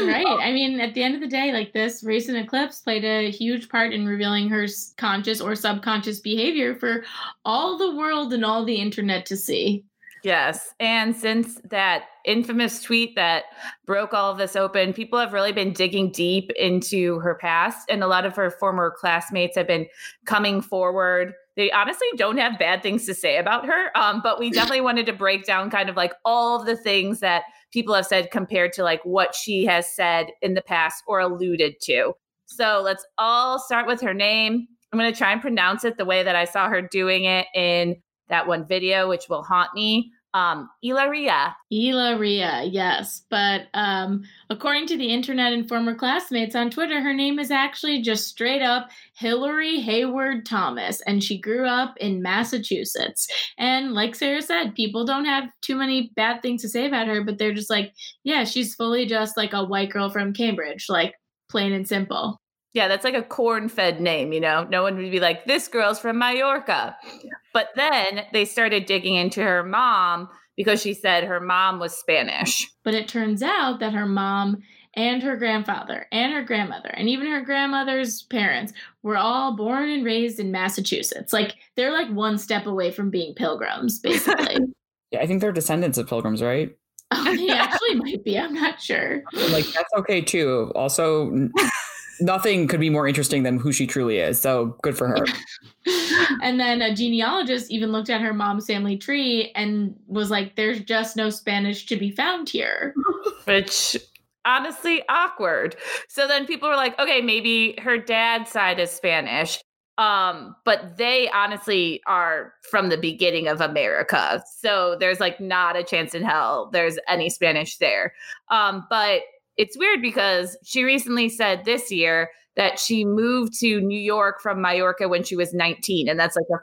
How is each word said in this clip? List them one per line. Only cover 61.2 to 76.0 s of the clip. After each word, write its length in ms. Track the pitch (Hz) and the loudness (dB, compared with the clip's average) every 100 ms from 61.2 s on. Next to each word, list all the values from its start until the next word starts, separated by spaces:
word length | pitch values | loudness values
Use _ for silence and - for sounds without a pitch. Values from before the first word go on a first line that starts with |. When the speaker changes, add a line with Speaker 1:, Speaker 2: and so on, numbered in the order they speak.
| _ _ _ | _ _ _
Speaker 1:
plain 220 | 214 196 | 0 0
and 160 | 196 196 | 0 0
simple." 500 | 196 190 - 214 - _ _ _ | -2 0 -2 -4 -6 _ _ _
Speaker 2:
Yeah, 160 | 226 190 | 0 2
that's, 160 | 196 254 | 2 0
like, 100 | 254 | 0
a 80 | |
corn-fed 800 | 233 - 233 220 220 - 180 165 | -2 0 2 2 -2 0 0 2
name, 320 | 175 156 143 | 0 0 0
you 60 | 160 | 0
know? 280 | 160 160 170 | 2 2 2
No 140 | 185 | 2
one 140 | 190 190 | 2 0
would 120 | 185 | -2
be 100 | 185 | 2
like, 260 | 226 - 247 | 2 2 0
"This 220 | 370 - | 0 0
girl's 320 | 233 208 214 | 0 2 0
from 200 | 233 226 | -2 0
Mallorca." 760 | 247 254 277 269 - 151 110 - - - - - _ | 0 2 0 0 0 -2 -2 -8 -18 -20 -18 -18 _
But 180 | 226 220 254 | -2 0 0
then 500 | 302 262 196 202 202 | 2 2 0 -2 -2
they 120 | 214 202 | 0 0
started 400 | - 226 208 190 | 2 2 2 2
digging 300 | 190 185 180 | 0 2 2
into 260 | 180 196 | 2 0
her 220 | 208 180 | 2 2
mom 640 | 180 214 247 202 180 175 180 - _ - | 2 2 4 4 2 0 -6 -16 _ -2
because 240 | 208 220 | 2 2
she 140 | 202 | 0
said 300 | 196 196 175 | -2 2 2
her 160 | 185 175 | 2 -2
mom 400 | 180 180 190 185 | 0 2 2 0
was 180 | 170 - | -6 -4
Spanish. 680 | - 156 117 71 - - - _ | 0 2 2 -2 -2 -2 -4 _
Speaker 1:
But 100 | 226 | -2
it 140 | 220 220 | -2 -2
turns 340 | 233 214 208 | -2 -2 0
out 380 | 294 392 262 240 | 0 0 0 -2
that 140 | 214 | -2
her 120 | 214 208 | -2 0
mom 520 | 196 196 196 202 202 - - _ | 0 0 0 0 -2 -6 -20 _
and 300 | - 240 247 | -2 0 0
her 140 | 269 233 | -2 -2
grandfather 680 | 226 214 208 190 - - | 0 0 -2 -4 -6 -10